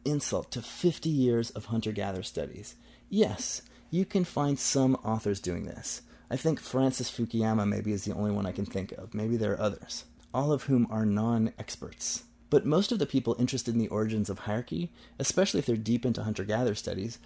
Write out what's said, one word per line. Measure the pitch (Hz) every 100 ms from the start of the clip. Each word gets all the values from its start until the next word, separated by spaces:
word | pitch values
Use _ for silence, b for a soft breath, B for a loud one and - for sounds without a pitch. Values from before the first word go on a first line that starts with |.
| -
insult | 147 - 92 -
to | 123
fifty | - - 175 - 160
years | 147 123 117 117
of | 113 -
hunter-gatherer | 113 110 104 98 92
studies. | - - 71 - - - B B B
Yes, | 196 185 98 - - - B B
you | 170 190
can | 196
find | 175 - 143 139
some | - 139 131 131
authors | 113 110 104 98
doing | 90 87 -
this. | - - - - B B
I | 135
think | 160 151
Francis | - 131 131 127 123
Fukuyama | - 113 113 110 110 101
maybe | 104 104
is | 101 104
the |
only | - 104
one | 101 95
I |
can | 92
think | 101 98 92
of. | - -
Maybe | 110 110 117
there | 104
are | 101
others, | 104 - - - - - -
all | 127 147
of | 143
whom | - 127 113
are | 110
non-experts. | 107 104 113 117 110 - - - - - - - - _ -
But | 147
most | 139 156 202
of | 220
the | 143
people | 135 117 117
interested | 123 131 -
in | 117
the | 107
origins | 104 110 110 101
of | 92
hierarchy, | - 110 - 160 175 B B B
especially | 135 - 196 180
if | 131
they're | 113
deep | 110 120 123
into | 113
hunter-gatherer | 107 107 101 110 127
studies, | 101 90 92 110 -